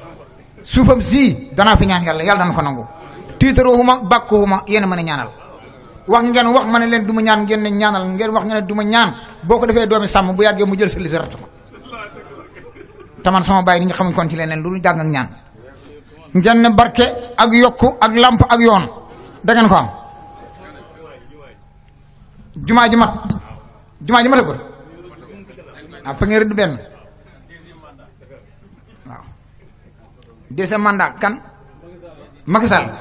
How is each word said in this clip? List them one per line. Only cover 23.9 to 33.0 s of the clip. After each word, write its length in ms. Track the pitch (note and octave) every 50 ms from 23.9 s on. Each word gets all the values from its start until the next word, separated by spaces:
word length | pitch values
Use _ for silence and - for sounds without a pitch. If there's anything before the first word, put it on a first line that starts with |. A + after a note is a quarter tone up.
| _ -
jumaa 200 | D3 D3+ A#3 A#3+
ji 80 | A#3 B3
matagul. 280 | C4+ B3+ G3+ D3 C#3 C3 - - - - - - - - - - - - - - G#3 G3+ - - - - - - - - - - - - -
Ah, 80 | C3+ C3+
fa 120 | - G#3
ngeen 140 | G3+ G#3+ A3
rëdd 120 | A3 G#3+ G#3
benn. 240 | G3+ G3+ E3+ C#3 A2 - - - - - - - _ _ - - - - - - - - - - - D3+ D3+ - - C#3 - _ _ C#3 - C#5 - _ _ _ - - - - _ _ _ C#3+ _ -
Waaw. 160 | C3+ B2 A#2 - - - _ _ _ _ - _ - _ _ _ _ _ _ _ - _ _ - - - _ - -
Deuxième 300 | C3 D3+ F#3+ F3+ G#3+ G#3 G#3
mandat 300 | G#3 G3+ G3 F3+ D3 - -
kan? 220 | - G3+ A3+ D4 - - - - - - - - - E3+ - E3+ - - - - - - - - -
Macky 220 | C#3+ F3+ A3 A#3
Sall. 220 | A3+ G3+ E3+ C3 A#2 - -